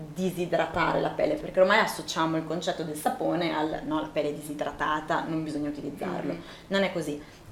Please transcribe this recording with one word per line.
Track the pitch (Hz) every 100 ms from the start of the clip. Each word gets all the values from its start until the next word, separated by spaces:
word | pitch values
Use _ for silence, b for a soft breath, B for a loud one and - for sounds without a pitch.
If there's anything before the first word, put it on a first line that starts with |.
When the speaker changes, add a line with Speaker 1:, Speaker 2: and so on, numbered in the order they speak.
| 156
Speaker 1:
disidratare | 147 185 170 175 165 160 175 160 -
la | 156
pelle, | - 151 147
perché | 165 -
ormai | 190 214
associamo | 196 - 160 175 160 160
il | 160
concetto | 165 180 175
del | 160 151
sapone | - - 160 160 -
al, | 156 156 -
no, | - 156
la | 156
pelle | 160 147
disidratata, | 147 147 147 143 143 151 151 156 160 151
non | 160
bisogna | 156 147 147
utilizzarlo. | 147 143 - 185 - -
Speaker 2:
Mm-hmm. | 175 B B -
Speaker 1:
Non | 196
è | 185
così, | 180 147 147 B B -